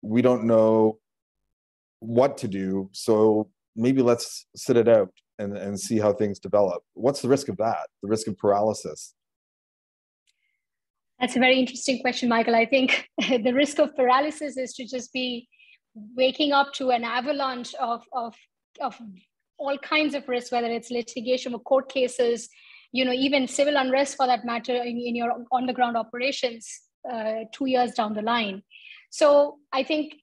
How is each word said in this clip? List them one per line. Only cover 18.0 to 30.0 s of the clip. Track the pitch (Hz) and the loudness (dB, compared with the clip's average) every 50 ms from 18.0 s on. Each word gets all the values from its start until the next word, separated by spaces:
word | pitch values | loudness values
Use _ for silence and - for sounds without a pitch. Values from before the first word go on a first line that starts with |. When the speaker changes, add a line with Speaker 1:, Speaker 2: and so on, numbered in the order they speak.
| 233 _ | -8 _
Speaker 2:
of, | - 262 233 233 220 _ _ _ _ _ _ _ _ - | -8 -8 -8 -8 -12 _ _ _ _ _ _ _ _ -8
of | 285 262 202 - 240 214 190 180 _ _ _ _ _ _ _ _ | -8 -8 -8 -10 -18 -20 -20 -20 _ _ _ _ _ _ _ _
all | 294 277 277 285 | -6 -6 -6 -6
kinds | - - 320 311 311 294 269 | -4 -2 0 0 0 0 -2
of | 285 - - | -6 -6 -4
risks, | 247 240 240 - | -6 -6 -4 -2
whether | - 240 240 233 | -4 -2 -2 -2
it's | 233 233 226 - | -4 -6 -6 -6
litigation | 247 240 233 - - 269 220 247 254 254 - 269 240 | -6 -6 -6 -6 -8 -10 -2 -2 -2 -2 -2 -6 -8
or | 233 | -10
court | - - 269 262 262 262 | -2 2 2 2 2 0
cases, | - 277 254 247 247 - 247 233 233 226 233 - _ _ _ - - - _ _ | -2 -2 -2 -2 0 0 0 0 0 -2 -6 -14 _ _ _ -20 -20 -20 _ _
you | - 247 262 | -2 -2 0
know, | 254 247 | 0 0
even | 254 269 285 277 277 262 247 | 0 0 2 2 0 0 -2
civil | - - 285 285 294 285 | 0 0 0 2 2 0
unrest | 262 262 254 269 285 277 - - | 0 2 2 2 0 0 0 -2
for | 277 | 2
that | 247 254 233 - | 2 2 0 0
matter | 240 233 233 233 - 247 | -4 -6 -6 -4 -4 -4
in, | 247 240 240 233 240 | -2 -2 -4 -6 -6
in | 240 240 233 | -6 -4 -4
your | 240 233 233 240 - 240 - | -2 -2 -2 -2 -4 -4 -2
on-the-ground | - 254 254 254 254 247 247 240 233 | -2 -2 -2 -2 0 0 0 0 0
operations, | 233 226 226 - 240 247 277 277 - - 247 233 233 226 - - - _ _ _ _ _ - | -2 -4 -4 -6 -4 -4 -4 -2 -2 -4 -4 -4 -6 -16 -16 -18 -18 _ _ _ _ _ -10
uh, | 247 226 220 220 220 226 220 220 - | -8 -6 -4 -4 -4 -6 -8 -10 -8
two | - 277 262 | -6 -4 0
years | 254 247 247 240 | 2 2 2 0
down | 247 - 220 208 214 | 0 -2 -2 -2 -2
the | 208 208 | -4 -2
line. | 226 233 240 226 202 190 202 - _ _ - - - - - _ _ | 0 0 0 0 -2 -6 -10 -14 _ _ -20 -20 -20 -20 -20 _ _
So | - - 320 294 285 285 285 294 285 _ _ _ | -2 4 4 6 8 6 6 4 0 _ _ _
I | - 254 269 | -4 -4 -2
think | - 320 302 | 0 -2 -2